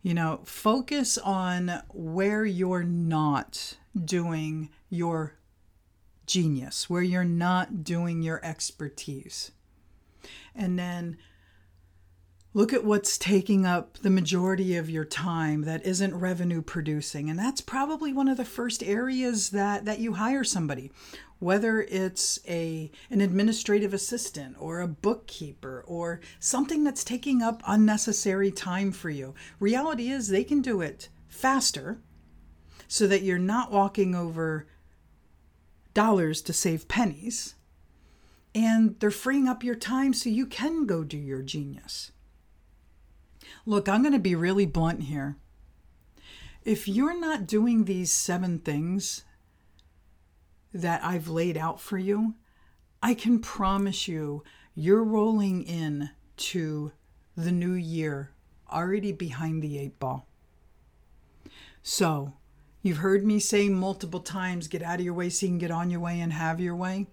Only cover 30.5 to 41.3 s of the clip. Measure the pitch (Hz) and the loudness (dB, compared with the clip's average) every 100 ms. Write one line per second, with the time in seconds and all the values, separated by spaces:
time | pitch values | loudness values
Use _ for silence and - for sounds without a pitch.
30.5 | 285 254 208 156 - - - - - 262 | 2 2 0 -2 -6 -18 -20 -20 0 2
31.5 | 269 - - 139 226 - - - - - | 4 2 -2 -8 -10 -12 -20 -20 -20 -20
32.5 | - - - - - 202 196 190 180 185 | -20 -20 -20 -6 2 4 4 4 2 2
33.5 | 226 247 202 196 208 185 180 170 160 160 | 2 2 4 4 4 2 2 -2 -2 -2
34.5 | 156 151 - - _ _ _ _ _ _ | -2 -8 -20 -20 _ _ _ _ _ _
35.5 | _ _ _ _ - 220 202 160 156 - | _ _ _ _ 2 4 6 4 0 -4
36.5 | 165 190 160 - 214 220 147 214 - - | 0 0 0 -2 0 0 -2 -8 -6 -8
37.5 | - _ _ - _ _ _ - _ _ | -14 _ _ -20 _ _ _ -20 _ _
38.5 | 214 226 226 220 - 208 202 254 277 254 | 2 4 6 6 4 0 2 0 4 4
39.5 | 247 240 233 208 262 269 254 240 220 269 | 2 -2 -4 -2 2 2 2 0 0 -2
40.5 | - 269 330 262 165 151 151 143 | -2 -2 0 0 0 -2 -6 -6